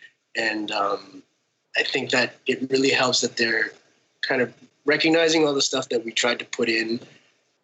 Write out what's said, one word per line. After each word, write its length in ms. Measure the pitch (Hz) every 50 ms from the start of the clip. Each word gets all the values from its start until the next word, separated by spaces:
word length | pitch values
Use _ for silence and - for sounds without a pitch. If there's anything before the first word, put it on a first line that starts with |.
| - - _ _ _ _ -
And, 360 | 113 113 110 107 107 104 104
um, 500 | 107 104 101 101 98 95 95 95 95 92 - _ _ _ _ _ _ _ _ _ -
I 80 | - -
think 260 | - - 139 120 123
that 240 | 139 127 120 - - - - -
it 200 | 123 - 131 131
really 220 | 135 135 135 135
helps 300 | 120 113 131 123 117 -
that 160 | 123 113 -
they're 340 | 117 117 113 113 110 107 - - - _ _ _ _ _ _ _ -
kind 200 | - - 139 131
of 100 | 120 - - _ - _ _ _ -
recognizing 600 | 147 151 147 160 160 160 165 165 160 160 160 151
all 80 | 147 139
the 80 | 139
stuff 260 | - - 139 131 131 -
that 140 | 127 113 113
we 60 | 117
tried 300 | 113 - - 120 120 120
to 40 | -
put 240 | - - - 117 113
in 300 | 113 113 113 110 117 123 - - - - _ _ _ _ _ _ _ _